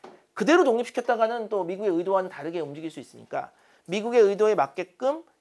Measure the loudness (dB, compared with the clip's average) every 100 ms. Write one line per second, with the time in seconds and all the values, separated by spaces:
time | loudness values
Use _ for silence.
0 | -20 -20 _ -4 4 4 4 2 -2 -6
1 | -2 0 0 -2 -4 -4 -4 -4 -2 -2
2 | 0 0 -2 -8 -8 -6 -8 -10 -12 -14
3 | -18 -20 -10 -10 -10 _ _ _ -8 -6
4 | 0 6 6 6 2 2 0 -4 -10 -4
5 | -4 -4 -8 _